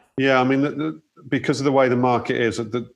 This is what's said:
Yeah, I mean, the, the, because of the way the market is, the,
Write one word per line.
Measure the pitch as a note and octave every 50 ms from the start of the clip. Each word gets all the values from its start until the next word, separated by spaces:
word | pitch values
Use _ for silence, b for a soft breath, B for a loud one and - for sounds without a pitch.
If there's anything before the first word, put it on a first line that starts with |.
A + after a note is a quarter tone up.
| _ _ _ -
Yeah, | C3+ C3+ C3 C3
I | B2+
mean, | C3 C3+ C3+
the, | C#3+ D3
the, | C#3+ C#3 D3+ D#3+ D#3 - _ _ _ _ - -
because | C#3+ B2+ - - C#3+ A#2+
of | C3+
the | D3 C3+
way | C3+ C3+ B2+
the | B2
market | A#2+ B2 B2 A#2+ A#2 - - B2+ B2
is, | A#2+ A2+ - -
the, | A#2 G#2+ A2+ B2 A#2 - -